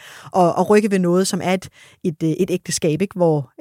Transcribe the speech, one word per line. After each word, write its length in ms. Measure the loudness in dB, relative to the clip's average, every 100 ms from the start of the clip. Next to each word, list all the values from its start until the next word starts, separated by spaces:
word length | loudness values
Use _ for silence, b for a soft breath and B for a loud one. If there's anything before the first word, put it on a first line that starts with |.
| B B B
og, 240 | 2 2 2
og 140 | 2
rykke 220 | 2 2
ved 80 | 0
noget, 280 | 2 2 0
som 140 | -2
er 100 | -2
et, 160 | -4 -6 b b b
et, 200 | -8 -2
øh, 60 | -2
et 220 | -2 -2
ægteskab, 500 | -4 -6 -4 -2 -2
ikke? 140 | -4 0
Hvor, 380 | 0 0 -4 -2